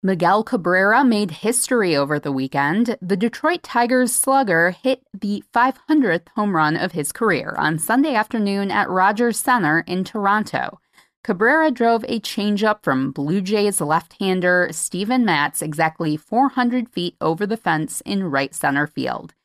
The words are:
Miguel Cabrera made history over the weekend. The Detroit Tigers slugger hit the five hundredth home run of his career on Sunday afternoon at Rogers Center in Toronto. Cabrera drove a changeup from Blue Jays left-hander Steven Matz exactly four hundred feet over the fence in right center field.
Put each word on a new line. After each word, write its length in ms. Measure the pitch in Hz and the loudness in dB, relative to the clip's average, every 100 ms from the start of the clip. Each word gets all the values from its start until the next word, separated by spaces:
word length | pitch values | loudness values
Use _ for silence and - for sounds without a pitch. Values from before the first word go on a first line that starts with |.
Miguel 440 | 190 185 175 202 220 | -2 0 2 2 0
Cabrera 580 | 247 170 180 196 226 | -2 0 2 4 4
made 280 | 269 214 208 | 4 2 0
history 640 | 156 208 240 - 247 190 | -4 -2 -2 0 0 2
over 240 | 147 143 151 | 0 0 -2
the 140 | 147 | -2
weekend. 640 | 135 131 139 143 185 233 220 | -4 -2 0 0 0 0 -2
The 160 | 180 190 | -2 0
Detroit 460 | 233 - 311 349 | 0 0 -2 -2
Tigers 500 | - 240 240 254 247 | -4 -2 2 2 2
slugger 580 | - - 269 240 165 170 | 0 2 2 2 2 2
hit 320 | 180 262 262 _ | 0 -2 -4 _
the 300 | 196 202 202 - | -8 -4 -6 -2
five 260 | 233 254 262 - | 0 0 0 0
hundredth 400 | 311 240 170 - - | 2 2 0 -4 -4
home 180 | 208 170 | 0 2
run 220 | 151 156 | 2 0
of 160 | 175 | -2
his 180 | 170 147 | -4 -6
career 420 | - 226 160 - - | -2 0 0 -2 -2
on 220 | 151 160 | -2 -2
Sunday 360 | - 247 302 240 | 0 0 2 0
afternoon 560 | 214 233 202 196 196 | -2 -2 -2 -2 -2
at 180 | 208 202 | -2 0
Rogers 480 | 185 190 214 240 220 | 2 2 2 0 0
Center 460 | - 247 160 160 165 | 0 2 4 2 0
in 200 | 180 185 | -4 -4
Toronto. 760 | 220 196 208 208 - - - _ _ _ _ | -2 0 0 -2 -4 -6 -10 _ _ _ _
Cabrera 460 | - 185 226 302 311 | -6 0 2 4 2
drove 340 | 247 233 226 214 | 2 2 2 0
a 140 | 233 | -6
changeup 640 | - - 208 208 214 214 | -4 -4 -2 0 0 0
from 300 | - 131 135 | -2 -2 -2
Blue 300 | 139 143 190 | -4 -2 -2
Jays 380 | 185 214 202 196 | 0 0 0 0
left-hander 880 | 147 160 - - 190 185 180 180 175 | 0 -2 -2 -6 -2 0 2 2 0
Steven 520 | 156 - 180 208 254 | -4 -6 -4 0 2
Matz 380 | 226 156 147 - | 2 2 0 -2
exactly 560 | 160 151 160 160 165 151 | -6 0 -2 0 -4 -4
four 320 | _ 220 269 | _ 0 0
hundred 400 | 254 240 247 226 | 2 0 0 -4
feet 260 | - 175 - | -4 -6 -4
over 240 | 160 165 202 | -4 -2 -2
the 120 | 220 | -2
fence 440 | - 156 156 - - | -2 -2 -2 -8 -6
in 160 | 202 | -4
right 320 | 185 139 139 - | -2 -2 -4 -2
center 320 | 143 139 147 | -2 0 -2
field. 480 | - 127 117 160 _ | -4 -6 -6 -12 _